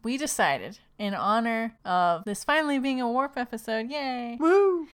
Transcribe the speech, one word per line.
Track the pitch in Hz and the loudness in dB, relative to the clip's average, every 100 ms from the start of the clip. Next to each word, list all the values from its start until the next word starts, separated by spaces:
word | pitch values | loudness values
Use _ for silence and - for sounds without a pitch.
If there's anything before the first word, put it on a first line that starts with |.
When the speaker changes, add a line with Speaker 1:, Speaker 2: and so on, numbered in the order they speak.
Speaker 1:
we | 226 262 | -6 -4
decided, | 294 - 175 139 104 208 _ - | -2 0 2 0 -4 -14 _ -8
in | 208 | -6
honor | 196 196 220 233 226 226 - | -2 0 2 0 -2 -4 -8
of | - 180 175 170 | -2 2 2 2
this | 202 202 | -2 -4
finally | - 302 302 277 | 0 2 2 0
being | 269 254 | 0 -2
a | 240 | 0
Worf | 240 277 269 | 0 -2 -4
episode, | 247 226 - 220 226 | -6 -8 -4 -4 -4
yay, | 294 269 247 240 240 | -6 -4 -6 -6 0
Speaker 2:
Woo! | 320 381 392 359 294 | 4 6 6 2 -4